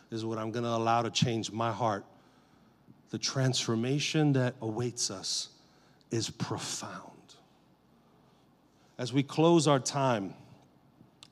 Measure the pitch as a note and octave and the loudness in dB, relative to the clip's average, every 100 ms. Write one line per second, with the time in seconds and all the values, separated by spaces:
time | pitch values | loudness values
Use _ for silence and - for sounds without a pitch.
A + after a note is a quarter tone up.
0 | - A2+ A2+ A2 A2 A#2+ A#2+ A#2 A2+ A#2 | -10 -8 -6 -6 -4 -4 -2 0 2 2
1 | A2+ - C3 A2+ G2 A2 A#2 A2 A#2 G2+ | 2 0 0 0 -4 -4 -2 0 0 -2
2 | - - - _ _ _ _ _ _ - | -6 -20 -20 _ _ _ _ _ _ -20
3 | - G#2+ - C3+ C3 B2 - A2+ B2 C#3+ | -10 -6 -4 0 2 0 0 0 0 0
4 | - D#3 D3+ C3+ B2 - A2+ G#2+ B2 - | 0 2 4 4 2 -2 -6 -4 -4 -4
5 | - F#2+ E2+ - - - _ _ _ _ | -6 -4 -6 -6 -6 -14 _ _ _ _
6 | - A2+ - - - G#2+ - - G#2 F2+ | -6 -4 -4 -6 -6 -4 -6 -8 -10 -14
7 | - - - - _ _ _ _ _ _ | -16 -20 -20 -20 _ _ _ _ _ _
8 | _ _ _ _ _ _ _ _ _ - | _ _ _ _ _ _ _ _ _ -8
9 | B2 C3+ C3 - E3 E3+ D3 C3+ B2+ C#3+ | -2 0 0 4 6 8 6 4 2 0
10 | C3+ A2+ F#2 - - - _ _ _ _ | 2 2 -2 -10 -20 -20 _ _ _ _
11 | - _ - | -20 _ -20